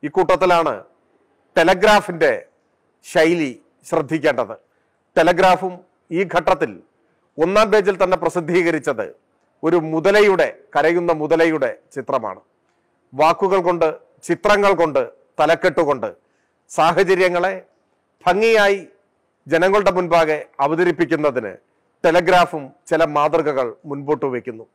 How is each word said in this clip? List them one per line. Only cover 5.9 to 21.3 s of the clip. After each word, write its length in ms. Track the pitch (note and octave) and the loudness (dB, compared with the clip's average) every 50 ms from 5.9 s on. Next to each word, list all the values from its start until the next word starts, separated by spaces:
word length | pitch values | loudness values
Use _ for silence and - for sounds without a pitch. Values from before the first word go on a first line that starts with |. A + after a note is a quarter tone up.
| _ _ _ _ | _ _ _ _
ഈ 100 | E3+ E3+ G3 E3+ D#3+ | -4 -4 -4 -2 -2
ഘട്ടത്തിൽ 360 | F3+ E3 G3 F#3+ - E3+ B2+ G2+ E2+ - _ _ _ _ _ _ _ _ _ _ - | -2 0 0 0 0 -2 -8 -8 -16 -20 _ _ _ _ _ _ _ _ _ _ -4
ഒന്നാം 280 | D#3 F3 G3 G#3 A3 G#3+ G3 | -2 0 2 2 2 4 2
പേജിൽ 240 | G#3+ G3 G3 G3 F3 G3 | 2 2 2 0 0 0
തന്നെ 140 | F3+ F#3 F3 F3 | 0 0 0 -2
പ്രസിദ്ധീകരിച്ചത് 840 | E3 - F3+ E3 D3+ F3 F3+ F3 E3 D#3+ D#3 B2+ D3+ C3+ A2 G#2 D#2 - _ _ _ _ _ _ _ _ _ - | -4 -4 -4 -6 -2 -2 0 0 0 -2 -2 -2 -4 -4 -4 -6 -8 -10 _ _ _ _ _ _ _ _ _ -2
ഒരു 160 | D#3+ E3+ F3 D#3 D#3+ D#3+ | 0 0 0 0 -2 -6
മുതലയുടെ, 560 | D#3+ D#3 F#3+ G3+ G#3 G#3 G#3 F#3+ E3+ D#3 A#2+ - - _ _ - | -2 0 2 4 4 4 4 4 2 0 -2 -2 -10 _ _ -4
കരയുന്ന 380 | D3+ C#3+ D#3+ E3+ F3 F3 E3+ E3 D#3 | 0 0 2 0 0 0 -2 -2 -2
മുതലയുടെ 500 | D3+ D3 D#3+ D#3+ E3 E3 D#3 D3+ C3+ A#2+ G#2 - _ _ - | 0 -2 2 2 2 2 0 -2 -4 -4 -6 -8 _ _ -14
ചിത്രമാണ്. 460 | C#3+ B2 - C#3 B2+ A2 G#2 F#2 G2 _ _ _ _ _ _ _ _ _ _ _ _ _ _ - | -14 -8 -6 -6 -6 -4 -6 -12 -12 _ _ _ _ _ _ _ _ _ _ _ _ _ _ -2
വാക്കുകൾ 480 | C3 D3+ D#3+ E3+ - G3 F#3+ F#3+ G3 F3 | 0 2 2 2 0 0 0 0 0 0
കൊണ്ട്, 220 | F#3 F3 E3+ E3 D#3+ D3+ - _ _ _ _ _ | 0 0 0 0 -2 -2 -6 _ _ _ _ _
ചിത്രങ്ങൾ 460 | - E3+ E3 - G#3 G#3 G3+ G3+ G3+ G3 E3 | -6 -6 -2 0 0 2 2 2 2 2 2
കൊണ്ട്, 220 | E3+ D#3 C#3 C3+ B2 A#2 - _ _ _ _ - | 0 0 0 -4 -4 -4 -8 _ _ _ _ -2
തലക്കെട്ടുകൊണ്ട് 680 | D3+ D3+ E3 E3 F#3 F#3 D3+ F3+ E3+ C#3+ C#3+ B2 G#2 G#2+ F2 _ _ _ _ _ _ _ _ _ _ _ | 0 0 0 0 0 -2 0 0 0 0 -2 -4 -4 -10 -12 _ _ _ _ _ _ _ _ _ _ _
സാഹചര്യങ്ങളെ 840 | - - F3+ E3 F3 D#3+ G3 F3 F#3+ F3 F#3 F3+ F3 F3 F3 F#3+ F#3+ F#3 - _ _ _ _ _ _ _ _ _ _ _ _ | -4 0 0 0 2 0 2 2 2 2 2 0 0 0 -2 -4 -6 -8 -14 _ _ _ _ _ _ _ _ _ _ _ _
ഭംഗിയായി 560 | F3+ F3+ G3 A3 A3+ A3+ A3 G3+ G3+ G3+ G3 E3 - _ _ _ _ _ _ _ _ _ _ _ | -2 0 0 2 2 4 4 2 2 0 -2 -6 -16 _ _ _ _ _ _ _ _ _ _ _
ജനങ്ങളുടെ 460 | C#3 D3 E3 F3 F#3+ G3 G#3 G3+ G3 F#3 | -4 -2 0 2 2 2 2 0 0 0
മുൻപാകെ 400 | F3+ F3+ E3+ E3+ E3+ E3 D#3 D#3 D3 - _ _ - C3+ | 0 -2 0 2 2 2 2 -2 -6 -6 _ _ -4 -2
അവതരിപ്പിക്കുന്നതിന് 880 | C#3+ D#3 D#3+ F3+ F3 E3 D#3 E3+ C3+ D#3+ D3+ D3+ D3 | -2 0 0 0 0 0 -2 -2 -2 -2 -2 -2 -2